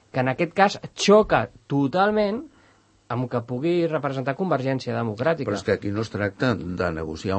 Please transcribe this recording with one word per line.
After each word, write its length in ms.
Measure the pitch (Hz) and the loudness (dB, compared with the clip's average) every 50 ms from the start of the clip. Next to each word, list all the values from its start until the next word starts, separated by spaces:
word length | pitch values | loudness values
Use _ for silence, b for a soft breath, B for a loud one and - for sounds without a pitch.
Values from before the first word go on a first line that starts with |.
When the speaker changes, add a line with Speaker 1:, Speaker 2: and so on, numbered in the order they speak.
| _ _ - | _ _ -2
Speaker 1:
que 60 | 131 | -2
en 80 | 127 131 | 0 0
aquest 240 | 127 - 175 165 - | 0 0 -2 0 2
cas 240 | 196 196 202 - - - - - | 4 4 4 2 -2 -12 -14 -8
xoca 520 | - - - 202 214 214 - 165 127 110 - - - _ | 0 6 8 8 8 8 6 2 2 0 -2 -8 -14 _
totalment 760 | - 143 139 139 131 175 185 196 214 214 214 208 196 208 254 320 - b b b b b b b b b _ _ - | -2 0 0 0 2 2 2 2 2 2 2 0 0 -2 -4 -8 -12 b b b b b b b b b _ _ -6
amb 140 | 117 123 127 | -4 -4 -2
el 40 | 120 | -2
que 100 | 127 120 117 120 | -2 -4 -4 -4
pugui 260 | 123 123 147 170 175 175 165 156 | -4 -2 0 0 2 2 2 0
representar 460 | 156 143 143 139 135 135 127 139 - | 0 -2 -2 -2 -4 -4 -4 -4 -2
Convergència 580 | - 190 175 143 135 127 135 131 127 - 123 117 | -2 0 0 0 0 0 0 -2 -2 -2 -4 -4
Democràtica. 520 | 117 117 113 104 107 127 160 165 143 127 104 | -2 -2 -2 -2 -2 0 0 0 -2 -2 -4
Speaker 2:
Però 80 | 101 | -4
és 60 | 98 - | -2 0
que 80 | 110 | 0
aquí 180 | 98 - - 104 | -2 0 -2 -4
no 120 | 101 110 | -4 -4
es 80 | 113 - | -4 -4
tracta 440 | - 98 104 101 - - 135 127 107 | -4 -2 -2 -2 -2 -2 0 0 0
de 360 | 80 78 87 90 87 90 87 | -2 -4 -6 -4 -2 -2 -2
negociar 460 | 80 78 80 78 80 - - 95 95 | -2 -4 -6 -8 -8 -6 -4 -2 -2